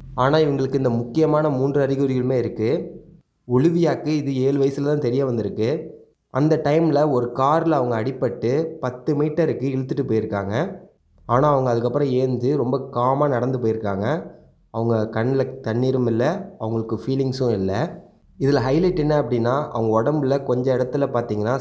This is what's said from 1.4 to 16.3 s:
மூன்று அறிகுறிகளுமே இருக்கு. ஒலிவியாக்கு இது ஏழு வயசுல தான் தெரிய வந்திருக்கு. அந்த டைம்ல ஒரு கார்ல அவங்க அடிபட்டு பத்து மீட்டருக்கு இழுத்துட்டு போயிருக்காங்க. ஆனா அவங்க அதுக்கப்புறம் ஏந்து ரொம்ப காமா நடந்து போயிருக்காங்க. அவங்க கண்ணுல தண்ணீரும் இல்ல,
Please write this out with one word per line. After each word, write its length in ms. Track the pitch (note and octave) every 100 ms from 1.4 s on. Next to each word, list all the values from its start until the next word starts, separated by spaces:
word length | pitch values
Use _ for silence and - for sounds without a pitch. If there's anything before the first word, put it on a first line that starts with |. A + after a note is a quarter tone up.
| D#3 C3
மூன்று 260 | C3+ C#3+ C3+
அறிகுறிகளுமே 520 | C#3 C#3 C3 B2+ C3
இருக்கு. 280 | A2 G2+ A2 E3+ - - - - _ _ - B2
ஒலிவியாக்கு 580 | D#3+ E3+ E3 B2+ D3 D3+
இது 120 | C3+ C3 C3+
ஏழு 120 | C#3
வயசுல 280 | C3+ C#3 C#3+
தான் 140 | D3 B2+
தெரிய 200 | C3 C3+
வந்திருக்கு. 400 | A#2 G2+ F#2 A2+ E3 - - - _ _ C3
அந்த 180 | D3+ D#3 C#3+
டைம்ல 380 | D#3 D#3+ C#3+ D3+ B2+
ஒரு 120 | A#2+ -
கார்ல 360 | C3+ D#3+ E3 D3
அவங்க 140 | B2 A2+
அடிபட்டு 540 | G#2+ - B2 A#2+ A#2 C#3 E3 - B2+
பத்து 280 | A#2+ - C#3+
மீட்டருக்கு 480 | D#3 D3+ D#3+ D#3 C3+ C3
இழுத்துட்டு 300 | C3 C#3 B2+
போயிருக்காங்க. 460 | A2 G2+ G2+ G2 A2+ F#3+ - - _ _ _ - A#2+
ஆனா 100 | D3+
அவங்க 180 | C#3 B2+ A#2
அதுக்கப்புறம் 360 | A#2+ C3 C#3+ B2+
ஏந்து 300 | C3 B2 A#2+ D3
ரொம்ப 160 | B2 C3+ - -
காமா 300 | B2+ C#3 D3 B2
நடந்து 240 | B2 C3 A2+
போயிருக்காங்க. 420 | A2 G2+ G2 G#2+ E3 - - - _ _ A2+
அவங்க 180 | A#2 A#2 A2
கண்ணுல 300 | A2+ A#2+ C3+ C3 - A2
தண்ணீரும் 420 | A2+ C3 C3 A#2
இல்ல, 120 | A2+ C3